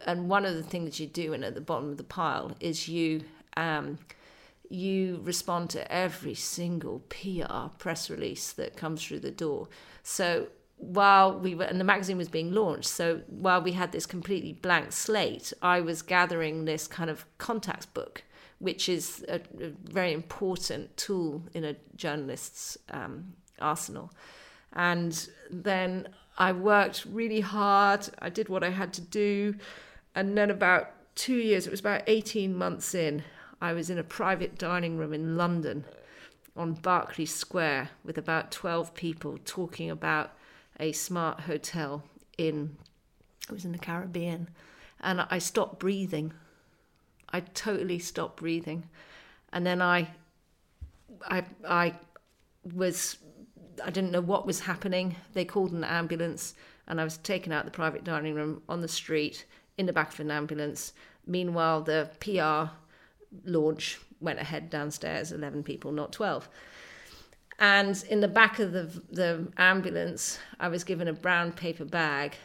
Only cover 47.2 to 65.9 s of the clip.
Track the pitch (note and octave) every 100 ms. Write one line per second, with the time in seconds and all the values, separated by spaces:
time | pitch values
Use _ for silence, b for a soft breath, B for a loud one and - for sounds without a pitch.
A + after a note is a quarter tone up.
47.2 | - F3+ F3+ - A3 G3 F3+ F3 F3 -
48.2 | E3 - E3 E3 E3 E3 E3+ B B B
49.2 | B B B - F3+ F3+ F3+ F3 D#3+ -
50.2 | - _ _ _ _ _ - - - G#3
51.2 | - F#3 F3+ - F3+ F3 F3 E3+ - -
52.2 | _ _ _ _ F#3 F3 F#3 F3 - -
53.2 | - - - - - - - F3 F#3+ F3
54.2 | F3 G3 - D#3 - F3 G3 F#3 F#3 E3+
55.2 | - F#3+ F3 G3+ F#3 E3+ D#3+ E3+ E3 E3
56.2 | E3+ E3 - - B B - E3 D#3+ D#3+
57.2 | - F#3 F3 D3+ - - D#3+ - F#3 D#3
58.2 | D#3 D3+ D3+ D#3 - E3+ E3 - - D#3
59.2 | D3+ - - b b - F#3 D#3 D#3 -
60.2 | D3+ D3+ D3 D3+ D3 - - B B B
61.2 | - F3+ F3+ E3+ E3 D#3+ D#3+ D#3 D3+ -
62.2 | G#3+ F#3+ D#3 D#3 D#3 - B B B B
63.2 | - - - E3+ D3+ D#3 - - - -
64.2 | E3 C#3 D3+ D#3+ D#3+ D3+ D3 D3+ D3+ D#3
65.2 | D#3 D#3+ C#3+ D3 D3 C3 C#3